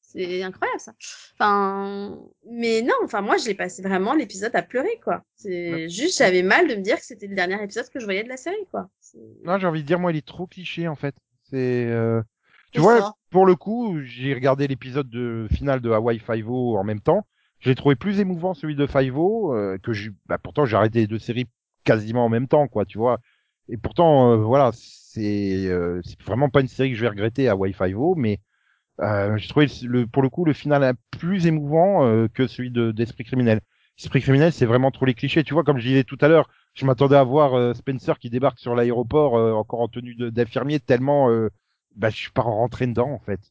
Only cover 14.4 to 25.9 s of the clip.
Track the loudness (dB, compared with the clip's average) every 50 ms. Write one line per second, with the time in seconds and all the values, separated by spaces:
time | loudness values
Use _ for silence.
14.4 | 2 0 2 2 0 -4 -4 -6 -8 -8 -6 -6 -6 -6 -6 -6 -6 -6 -6 -6
15.4 | -4 -2 -2 -2 0 -2 -2 -2 0 0 0 0 2 0 -2 -2 -4 -6 -6 -6
16.4 | -4 -6 -4 -4 -2 -2 -2 -2 -2 -4 -6 -4 0 2 2 2 0 _ _ _
17.4 | _ _ _ _ 0 0 0 2 4 2 2 2 0 -4 0 0 0 0 -2 -4
18.4 | -4 -6 -6 -4 -6 -8 -2 -2 -2 0 2 0 0 0 0 0 0 0 0 0
19.4 | -2 -2 -2 -2 -2 -4 -6 -6 _ -6 -4 -4 -6 -8 -12 _ _ _ -6 -6
20.4 | _ -8 -2 -2 0 2 2 2 2 2 2 0 0 0 -2 -8 -6 -6 -6 -6
21.4 | -6 -8 _ _ _ _ _ _ _ 2 2 2 2 -2 0 0 2 2 2 0
22.4 | 0 2 2 2 2 2 _ -4 -4 -4 -4 -2 0 0 0 0 _ _ _ _
23.4 | _ _ _ _ _ -14 -14 -10 -10 -8 0 4 4 6 8 8 8 6 6 4
24.4 | 4 2 4 4 4 4 2 -2 -14 -20 -20 -20 _ _ _ -6 -4 -2 -2 -2
25.4 | -2 -2 -2 -2 -2 -2 -2 -2 -2 -4